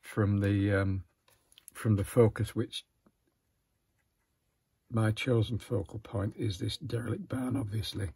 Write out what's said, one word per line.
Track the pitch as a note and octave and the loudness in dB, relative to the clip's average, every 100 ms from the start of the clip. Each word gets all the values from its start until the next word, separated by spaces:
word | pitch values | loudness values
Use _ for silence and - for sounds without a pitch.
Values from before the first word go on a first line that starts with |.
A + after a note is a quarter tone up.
from | - - G2+ G2+ | -6 0 2 4
the, | G2 G2+ G2+ | 2 2 2
um, | G2 G2 F#2+ - _ _ _ _ - - | 2 2 -2 -6 _ _ _ _ -20 -20
from | - A#2 G2+ | -4 2 2
the | |
focus, | F#2+ - A2+ - G#2+ | 4 6 6 6 -4
which | A2+ A#2 - - _ _ _ _ _ _ _ _ _ _ _ _ _ _ _ _ _ _ _ _ | -2 -6 -8 -14 _ _ _ _ _ _ _ _ _ _ _ _ _ _ _ _ _ _ _ _
my | A2+ A2 | 0 0
chosen | G#2+ - A#2 G#2 G#2+ | 0 2 2 2 -2
focal | - A2 F2 - | -4 -6 -4 -12
point | - G2+ G2 - | -8 -4 -4 -2
is | G#2+ F#2 | -4 -4
this | A2 - | -6 -6
derelict | C3 A#2 A#2 G#2+ F#3+ | -6 -4 -4 -6 -4
barn, | - B2+ - | -4 -2 -4
obviously. | G2+ A2 - F#2+ F#2+ | -4 -4 -6 -6 -8